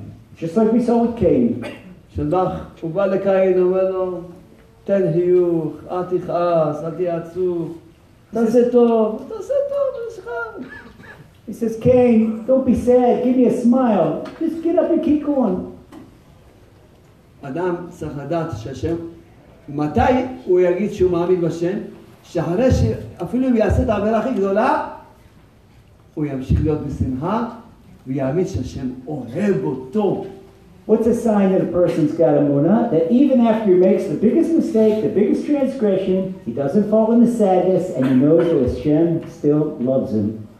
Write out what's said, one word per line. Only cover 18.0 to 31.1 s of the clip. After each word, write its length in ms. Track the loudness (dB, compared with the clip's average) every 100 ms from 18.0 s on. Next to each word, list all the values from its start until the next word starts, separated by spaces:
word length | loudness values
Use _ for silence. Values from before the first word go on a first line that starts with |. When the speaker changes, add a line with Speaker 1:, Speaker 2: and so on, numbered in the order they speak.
| -12 -10
Speaker 2:
לדעת 220 | -6 -4 -4 -8
שהשם, 400 | -10 -8 -6 -6 -8 -16 -20 -20 -20 -20 -10
מתי 320 | -4 -2 2 2 2 -2 -8 0
הוא 140 | 2
יגיד 320 | 4 2 -2
שהוא 180 | 0 0
מאמין 300 | 2 0 0
בשם? 380 | 0 -2 -4 -4 -8 -16 -20 -20
שאחרי 480 | -8 -6 -2 0 2
ש-, 520 | 2 0 -2 -10 -12
אפילו 260 | -6 -2 0
אם 80 | 2
יעשה 260 | 2 2
את 60 | 0
העבירה 300 | 0 0 0
הכי 160 | -2
גדולה, 640 | -2 0 0 0 -2 -4 -12 -20 -20 -20 _ _ _ _ -20 _ _ _
הוא 120 | -8 -6
ימשיך 360 | -6 -2 0
להיות 180 | 0 -2 -4
בשמחה, 600 | -4 -4 -4 -4 -4 -4 -10 -20 -20 -20 -20 -8
ויאמין 400 | -4 -2 -2 -4
שהשם 420 | -4 -8 -8 -8 -10 -12
אוהב 580 | -12 -8 -4 0 0
אותו. 600 | -2 -6 -6 -2 -2 -2 -8 -16 -20 -20 -20 -12 0
Speaker 1:
What's 180 | 2
a 80 | 2